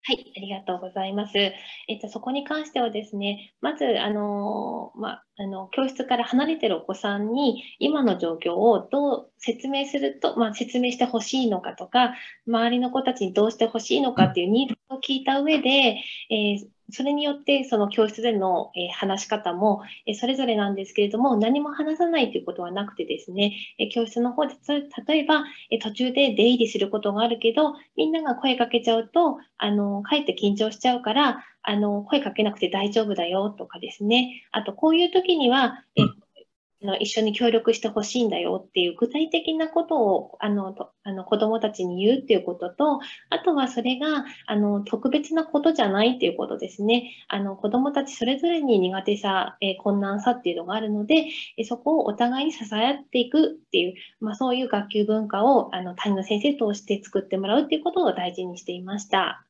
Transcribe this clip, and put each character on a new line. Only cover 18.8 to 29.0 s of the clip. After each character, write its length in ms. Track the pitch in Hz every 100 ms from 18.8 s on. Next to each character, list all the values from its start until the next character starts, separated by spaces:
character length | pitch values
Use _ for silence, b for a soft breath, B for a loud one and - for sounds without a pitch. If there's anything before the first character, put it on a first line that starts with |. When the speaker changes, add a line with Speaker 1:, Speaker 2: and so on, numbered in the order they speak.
| 180
Speaker 1:
ー、 120 | -
話 260 | 202 196
し 20 | -
方 260 | 214 190
も、 300 | 175 214 202 B B -
え 60 |
ー、 20 |
そ 120 | 208 240
れ 80 | 262
ぞ 100 | 254
れ 100 | 214
な 140 | 202
ん 40 |
で 120 | 196 196
す 80 |
け 80 | -
れ 60 | 202
ど 80 | 220
も、 180 | 262 226
何 240 | 220 277
も 100 | 294
話 280 | 285 302 311
さ 100 | 339
な 100 | 330
い 140 | 240
と 60 | -
い 20 |
う 60 | -
こ 80 |
と 80 | -
は 100 | 175
な 140 | 185 208
く 100 | -
て 80 |
で 140 | 165 147
す 100 | -
ね、 280 | 185 202 202 B -
え 60 |
ー、 60 | 214
教 160 | 240 226
室 160 | 233
の 100 | 240
方 140 | 240 294
で、 100 | -
つ-、 320 | - 285 285 - 226
例 120 | 311
え 80 | 302
ば、 180 | 311 294 B B
え 60 | 226
ー、 40 |
途 120 | 220
中 200 | 208 254
で 220 | 262 277
出 140 | 208 226
入 100 | 247
り 100 | 226
す 100 | 208
る 100 | 196
こ 100 | 214
と 140 | 208
が 100 | 202
あ 60 | 233
る 100 | 233
け 140 | 226
ど、 220 | 226 302 285 B
み 140 | - 311
ん 40 |
な 100 | 320
が 140 | 302 247
声 200 | 269 247
か 120 | 240
け 120 | 233
ち 100 | 233
ゃ 60 |
う 100 | 226